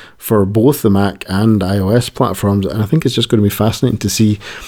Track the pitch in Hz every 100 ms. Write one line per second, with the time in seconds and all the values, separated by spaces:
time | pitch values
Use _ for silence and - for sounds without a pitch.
0 | - - - 107 98 110 123 147 107 98
1 | 101 - - 95 110 107 92 101 95 120
2 | 120 - 123 95 101 101 95 92 104 160
3 | 135 120 117 113 101 - 107 - 127 113
4 | 101 - 107 104 - -